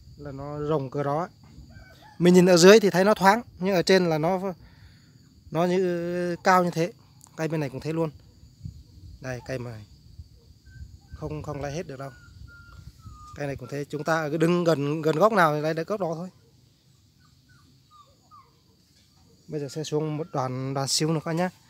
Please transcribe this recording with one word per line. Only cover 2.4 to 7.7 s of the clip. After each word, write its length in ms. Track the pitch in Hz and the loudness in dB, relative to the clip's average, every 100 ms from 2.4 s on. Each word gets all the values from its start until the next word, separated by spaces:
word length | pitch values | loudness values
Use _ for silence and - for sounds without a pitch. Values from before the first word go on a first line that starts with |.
| 180 | 8
ở 100 | 180 | 10
dưới 240 | 185 220 | 10 10
thì 100 | 202 | 8
thấy 140 | 170 | 2
nó 100 | 190 | 2
thoáng, 280 | 208 190 220 - - | 4 4 4 0 -6
nhưng 160 | 185 | -2
ở 80 | 190 | 0
trên 240 | 160 190 175 | 4 4 4
là 120 | 156 | 0
nó, 360 | 160 190 196 175 - - - - - - _ _ - | 0 -2 -4 -10 -16 -20 -20 -20 -20 -20 _ _ -8
nó 140 | 156 | -2
như 720 | 180 185 180 175 170 175 175 170 | 0 0 0 -2 -4 -4 -6 -2
cao 200 | 196 185 | 4 4
như 60 | 175 | 4
thế. 220 | 165 175 - - - - - | 0 -4 -6 -20 -20 -16 -8
Cây 120 | 160 | -4
bên 120 | 160 | -4
này 100 | 139 | -6